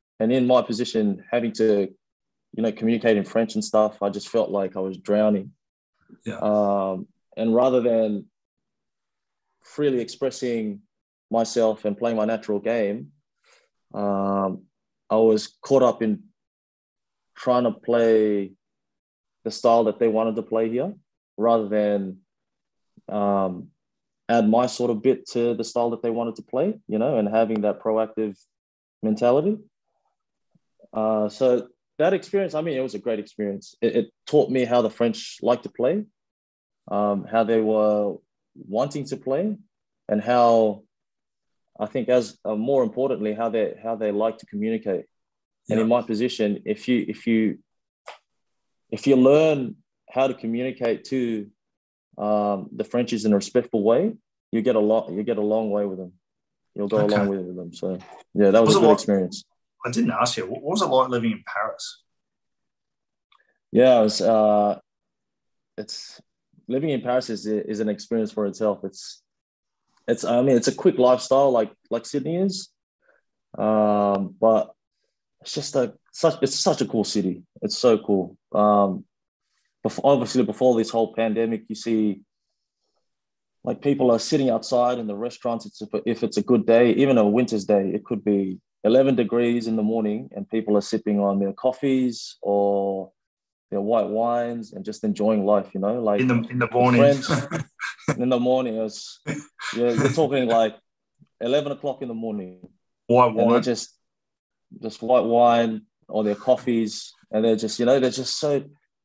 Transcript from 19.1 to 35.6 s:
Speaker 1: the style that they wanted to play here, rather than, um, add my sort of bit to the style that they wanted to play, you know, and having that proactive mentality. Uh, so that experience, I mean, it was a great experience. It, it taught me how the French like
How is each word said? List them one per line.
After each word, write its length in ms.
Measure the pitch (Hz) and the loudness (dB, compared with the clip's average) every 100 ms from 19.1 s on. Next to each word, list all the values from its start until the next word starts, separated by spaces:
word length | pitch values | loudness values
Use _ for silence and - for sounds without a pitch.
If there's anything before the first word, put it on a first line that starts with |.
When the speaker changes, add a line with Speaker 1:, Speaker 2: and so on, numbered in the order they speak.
| _ _ _ | _ _ _
Speaker 1:
the 80 | 113 | -12
style 340 | - 120 117 110 | -2 2 4 2
that 120 | 104 | 2
they 100 | 117 | 0
wanted 280 | 110 113 110 | 2 -2 -4
to 80 | |
play 260 | 107 113 113 | -4 -2 -2
here, 240 | 120 170 208 _ _ _ - | -2 -6 -8 _ _ _ -4
rather 300 | 113 117 104 | 2 2 0
than, 520 | 104 104 101 95 92 _ _ _ _ _ _ _ _ - | 0 0 -2 -4 -12 _ _ _ _ _ _ _ _ -8
um, 600 | 104 101 98 95 90 - _ _ _ _ _ - | -4 0 0 -2 -6 -14 _ _ _ _ _ -2
add 180 | 117 107 | 2 4
my 180 | 113 127 | 2 0
sort 220 | - 120 | -2 -2
of 120 | 107 | 0
bit 260 | 127 123 - | 0 0 -2
to 240 | 120 120 | -4 -2
the 100 | 117 113 | -2 -4
style 240 | 120 117 | -2 -2
that 120 | 117 | -2
they 80 | 120 | -6
wanted 260 | 113 117 110 | -4 -6 -8
to 40 | |
play, 300 | - 127 185 214 - | -8 -4 -2 -4 -6
you 100 | 107 | -2
know, 200 | 123 127 | 0 0
and 100 | 104 | 0
having 340 | 110 113 110 | 0 0 0
that 200 | 104 95 | -2 -2
proactive 560 | 113 110 110 110 107 95 _ _ _ _ _ _ | -2 -2 -2 -4 -6 -8 _ _ _ _ _ _
mentality. 560 | 110 107 120 135 175 214 - _ _ _ _ _ _ _ _ _ _ _ _ | -4 0 2 2 0 -4 -8 _ _ _ _ _ _ _ _ _ _ _ _
Uh, 340 | 110 110 107 107 | -4 -2 0 -2
so 400 | - 131 123 - _ _ - | 0 2 2 -2 _ _ -2
that 160 | 165 | 0
experience, 400 | 190 - 196 185 | 0 -2 -4 -2
I 80 | 151 | -4
mean, 160 | 165 131 | -4 -4
it 40 | |
was 140 | 131 101 | -6 -6
a 40 | |
great 200 | 120 110 | -6 -6
experience. 560 | 104 - 101 101 - - | -6 -6 -6 -6 -12 -4
It, 140 | 117 117 | -2 0
it 160 | 104 _ - | -2 _ 0
taught 240 | 151 - | 2 2
me 140 | 127 | 0
how 180 | 117 123 | 0 2
the 80 | 110 | 0
French 500 | - 120 107 - - | 0 -2 -2 -10 -6
like 220 | 110 123 | -2 -2